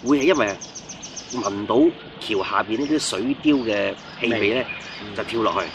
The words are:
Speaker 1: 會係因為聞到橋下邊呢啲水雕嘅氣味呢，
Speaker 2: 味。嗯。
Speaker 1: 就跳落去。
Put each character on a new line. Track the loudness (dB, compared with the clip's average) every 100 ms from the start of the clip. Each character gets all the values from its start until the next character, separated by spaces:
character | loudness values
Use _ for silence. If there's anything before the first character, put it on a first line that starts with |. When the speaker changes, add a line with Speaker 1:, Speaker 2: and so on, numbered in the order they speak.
| 4
Speaker 1:
會 | 4
係 |
因 | 6 4
為 | 2 -2 -10 -16 -16 -16 -16 -16 -10
聞 | -4 -4 -4 2
到 | 6 6 4 -14 -14
橋 | -4 -2
下 | 0 0
邊 | 0 -2
呢 | 0
啲 | 0 0
水 | -2 -2 0
雕 | 4 4
嘅 | 2 0 0 -4 -12 -4
氣 | -2
味 | 2 2
呢， | 0
Speaker 2:
味。 | -2 -8 -12 -14
嗯。 | -10 -8
Speaker 1:
就 | -4
跳 | 0
落 | 0
去。 | 0 -4